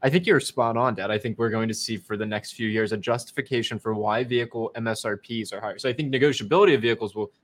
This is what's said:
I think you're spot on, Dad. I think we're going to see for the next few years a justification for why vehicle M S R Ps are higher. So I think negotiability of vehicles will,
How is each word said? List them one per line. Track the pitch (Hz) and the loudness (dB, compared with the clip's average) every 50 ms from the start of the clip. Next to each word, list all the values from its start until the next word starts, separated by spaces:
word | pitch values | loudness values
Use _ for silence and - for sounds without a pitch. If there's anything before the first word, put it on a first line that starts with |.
| - | 0
I | 135 | 2
think | 143 180 175 | 2 4 4
you're | 226 190 143 | 4 4 4
spot | - - - - 120 117 117 | 4 0 -2 0 0 0 2
on, | 117 123 127 110 | 2 2 2 0
Dad. | 92 95 101 107 | -2 -2 -2 -2
I | 107 | -2
think | - 120 104 - | -2 -4 -2 -2
we're | 117 113 | -2 0
going | 110 110 113 113 | 0 0 0 -2
to | 107 | -2
see | - - - 113 | -4 -6 -6 -6
for | 98 - - 110 | -8 -6 -6 -6
the | 101 107 | -6 -4
next | 107 107 107 - - - | -4 -4 -6 -6 -8 -8
few | - 113 110 | -6 -4 -2
years | 107 110 110 101 110 | 0 0 0 0 -2
a | |
justification | 104 92 123 117 120 - - - - 135 - 135 120 113 - 117 104 | -4 0 -2 -2 -2 -2 -6 -8 -8 -6 -2 -2 -2 -2 -2 -6 -6
for | - 110 110 | -4 -4 -4
why | 104 107 107 107 117 131 | -2 0 0 0 0 0
vehicle | 120 123 120 117 117 - 117 110 110 - | 0 0 0 -2 -2 -4 -6 -6 -6 -6
M | 120 113 113 | -4 -4 -4
S | 110 - - | -4 -2 -4
R | 113 104 101 | -4 -6 -6
Ps | - - 120 113 107 - 104 | -6 -8 -6 -6 -6 -6 -8
are | 98 | -8
higher. | 110 104 95 - | -8 -8 -8 -4
So | - 131 | -4 -4
I | 123 | -2
think | - 156 139 135 | -2 -2 -2 2
negotiability | 127 135 147 131 - 110 101 156 185 208 185 147 | 4 4 4 2 0 0 2 6 6 8 8 6
of | 123 110 | 6 4
vehicles | 120 113 - 113 101 - | 2 2 0 -2 -6 -4
will, | 107 104 - - _ | -6 -6 -6 -8 _